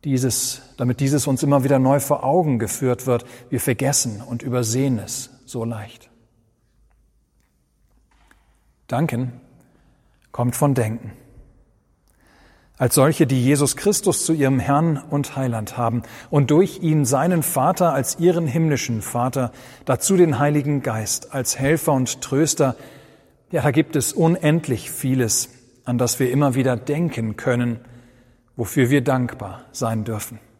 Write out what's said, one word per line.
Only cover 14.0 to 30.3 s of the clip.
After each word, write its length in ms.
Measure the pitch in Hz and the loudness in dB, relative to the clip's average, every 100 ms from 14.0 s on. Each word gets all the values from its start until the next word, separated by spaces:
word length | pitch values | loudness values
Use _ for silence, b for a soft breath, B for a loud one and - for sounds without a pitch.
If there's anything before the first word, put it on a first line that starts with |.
| - - - | 0 0 0
zu 80 | |
ihrem 260 | 160 135 135 | 0 2 2
Herrn 380 | 113 143 165 147 | 2 2 2 0
und 380 | - 143 139 - | -2 -4 -4 -4
Heiland 420 | 131 117 104 - | -4 -4 -6 -4
haben 240 | 117 117 B B B | -2 -2 B B B
und 180 | 147 131 | 0 4
durch 320 | 151 196 - | 4 4 0
ihn 240 | 165 156 131 | 0 2 2
seinen 380 | 131 165 175 | 2 2 0
Vater 500 | 147 - 139 185 175 | 0 0 0 2 2
als 260 | 143 127 - | 0 -4 0
ihren 280 | 170 170 160 | 2 2 0
himmlischen 560 | 123 160 139 - 113 | 0 2 0 -2 -4
Vater, 480 | - 123 127 135 123 B B B - | -4 -2 -2 -2 -4 B B B -2
dazu 320 | 156 - 190 | -2 2 4
den 220 | 170 120 | 4 4
Heiligen 420 | 147 147 139 143 | 2 2 0 -2
Geist 500 | 123 110 104 - - | -2 -4 -4 -6 -6
als 280 | 139 123 - | -6 -4 -2
Helfer 340 | 135 160 - | 0 0 2
und 280 | 139 127 - | 0 0 -4
Tröster, 540 | - 135 160 160 139 117 B B B B B B _ | -2 0 0 2 0 0 B B B B B B _
ja, 100 | 170 | 0
da 80 | 147 | 2
gibt 260 | 143 156 147 | 2 2 0
es 180 | - | -2
unendlich 760 | - 165 175 151 160 160 117 - | 2 2 4 2 2 0 -4 -4
vieles, 600 | - 135 131 113 - - - _ _ - | -6 -2 0 0 0 -4 -12 _ _ -4
an 140 | 123 | 0
das 200 | 120 - | 0 0
wir 120 | 127 | 0
immer 240 | 131 143 127 | 2 2 2
wieder 200 | 131 120 | 0 0
denken 640 | - 147 170 - 113 101 | -2 -2 -2 -2 -6 -4
können, 440 | - 123 120 113 B B B B B B B - | -2 0 0 -4 B B B B B B B -10
wofür 340 | 113 - 120 | -4 0 4
wir 140 | 143 | 2
dankbar 600 | 127 131 123 - 101 92 - | 2 0 -2 -6 -14 -14 -16
sein 320 | - 117 110 | -6 -2 -2
dürfen. 360 | 107 107 - | -4 -6 -8